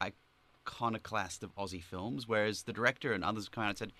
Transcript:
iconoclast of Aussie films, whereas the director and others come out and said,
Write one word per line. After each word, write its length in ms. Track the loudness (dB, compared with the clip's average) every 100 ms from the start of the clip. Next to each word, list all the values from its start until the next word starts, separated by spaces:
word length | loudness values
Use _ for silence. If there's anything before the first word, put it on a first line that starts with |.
| -2 -4 _ _ _ _ -12
iconoclast 760 | -2 0 0 -2 -2 -2 -6
of 120 | -8 -6
Aussie 260 | -4 -6
films, 460 | -6 -6 -4 -4 2
whereas 340 | 4 4 2
the 100 | -4
director 400 | 2 2 4 0
and 120 | 2
others 240 | 2 0 -2
come 160 | -2
out 60 | 0
and 80 | 0
said, 140 | -6 -8